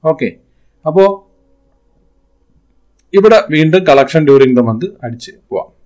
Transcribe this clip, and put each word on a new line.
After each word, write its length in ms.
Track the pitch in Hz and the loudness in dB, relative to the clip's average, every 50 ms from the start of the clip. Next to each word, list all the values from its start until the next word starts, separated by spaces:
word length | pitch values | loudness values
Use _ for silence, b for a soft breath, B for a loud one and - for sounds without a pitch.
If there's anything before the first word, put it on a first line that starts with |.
| _ | _
ഓക്കെ, 280 | 160 156 156 135 101 - _ _ _ _ _ _ _ _ _ _ | -4 -4 -4 -6 -10 -10 _ _ _ _ _ _ _ _ _ _
അപ്പോ 380 | 156 156 185 190 196 196 196 _ _ _ _ _ _ _ _ _ _ _ _ _ _ _ _ _ _ _ _ _ _ _ _ _ _ _ _ _ _ _ _ _ _ _ _ _ _ - | -4 0 0 0 0 0 -6 _ _ _ _ _ _ _ _ _ _ _ _ _ _ _ _ _ _ _ _ _ _ _ _ _ _ _ _ _ _ _ _ _ _ _ _ _ _ -2
ഇവിടെ 320 | 196 196 214 220 214 - - | 2 2 4 2 2 0 -2
വീണ്ടും 300 | 156 151 156 156 156 190 | -2 -2 0 0 0 0
collection 460 | 185 180 143 139 139 135 - 160 156 143 | 2 2 2 2 2 0 0 -2 2 4
during 240 | 139 139 135 127 127 | 4 4 4 2 2
the 120 | 123 120 113 | 0 0 -2
month 240 | 110 110 151 196 - _ - | -4 -6 -8 -12 -12 _ -14
അടിച്ച് 280 | 120 120 120 - - - _ _ _ | -14 -14 -14 -18 -20 -20 _ _ _
പോവാം. 220 | - 90 - - _ _ _ | -10 -10 -10 -10 _ _ _